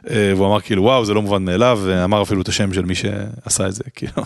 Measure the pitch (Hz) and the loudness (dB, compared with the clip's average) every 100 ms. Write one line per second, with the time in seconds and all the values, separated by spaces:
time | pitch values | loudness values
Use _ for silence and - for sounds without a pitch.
0 | - 117 101 95 98 104 - 98 107 131 | -4 0 2 2 2 2 0 2 4 2
1 | 107 104 101 101 92 90 123 110 95 92 | 2 0 0 -2 0 2 4 2 0 0
2 | 92 104 98 98 92 - 101 95 90 92 | 2 2 2 0 -2 -2 0 0 -2 -4
3 | 101 101 101 117 - - 95 101 - - | -4 -6 -8 -12 -6 -2 -2 -4 -10 -10
4 | - - | -8 -8